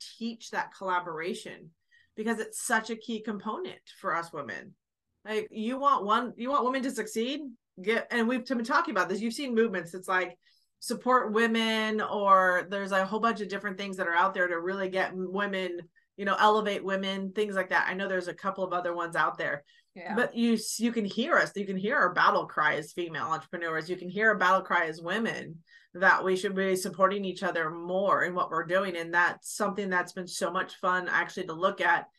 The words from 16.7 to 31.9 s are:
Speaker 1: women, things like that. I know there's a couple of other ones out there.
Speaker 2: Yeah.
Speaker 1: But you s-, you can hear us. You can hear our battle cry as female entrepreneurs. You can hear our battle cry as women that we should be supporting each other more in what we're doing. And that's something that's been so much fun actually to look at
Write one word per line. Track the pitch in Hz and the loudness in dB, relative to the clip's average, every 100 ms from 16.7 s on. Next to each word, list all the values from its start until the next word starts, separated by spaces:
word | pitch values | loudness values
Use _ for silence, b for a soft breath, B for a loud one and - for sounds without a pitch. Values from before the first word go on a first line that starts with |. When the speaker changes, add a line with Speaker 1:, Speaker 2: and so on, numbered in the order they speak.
| 202 | -2
Speaker 1:
women, | 185 190 196 196 190 | -2 -2 -2 -4 -4
things | 190 214 190 | -2 -2 -2
like | 180 | 0
that. | 175 - | 0 0
I | 185 | -2
know | 196 | -2
there's | 185 175 | -2 -4
a | 165 | -6
couple | 196 190 | -6 -4
of | 185 | -2
other | 175 175 | -2 -2
ones | 170 170 165 | -4 -2 0
out | 156 160 | 0 0
there. | 151 143 b b _ - | -4 -4 b b _ -14
Speaker 2:
Yeah. | 175 | -4
Speaker 1:
But | 208 247 233 | 0 0 2
you | 233 226 | 2 2
s-, | - - | 0 -2
you | 233 | -2
can | 233 196 | 0 -2
hear | - 277 254 | -2 2 2
us. | 165 - | 2 -2
You | 196 | -4
can | 190 | -2
hear | 202 285 | 0 2
our | 185 | 2
battle | 160 175 262 151 | 4 4 4 0
cry | - 151 139 | 0 0 0
as | 151 | -4
female | - 175 151 139 | -6 -6 -4 -4
entrepreneurs. | 156 - 175 170 160 156 | -4 -4 -6 -4 -4 -4
You | 180 | -6
can | 180 | -6
hear | 185 220 | 2 4
our | 202 | 6
battle | 185 220 | 6 4
cry | - 175 165 | 4 0 0
as | 160 | -4
women | 170 202 226 143 123 165 b b b | -4 -2 -2 -4 -8 -14 b b b
that | 180 185 175 | 2 6 6
we | 185 185 | 4 0
should | 202 | 0
be | 190 190 185 | 0 2 0
supporting | 190 175 190 202 190 | -2 4 4 4 -2
each | 175 | -2
other | 185 165 156 | -2 0 -2
more | 170 170 185 202 143 156 | -4 -2 0 4 4 4
in | 180 | 0
what | 175 | -2
we're | 160 165 | -2 0
doing. | 185 196 170 | 0 0 -2
And | 165 | 0
that's | 175 175 - - - | 2 2 0 -8 -2
something | 208 190 196 | -2 -2 0
that's | 180 175 | 0 -2
been | - 180 | -6 -10
so | - 180 | -4 -2
much | 180 180 - | -2 -4 -4
fun | 185 180 175 | 0 0 0
actually | - 170 - 175 | 0 -2 -4 -6
to | |
look | 160 185 196 | 0 0 2
at | 170 | 2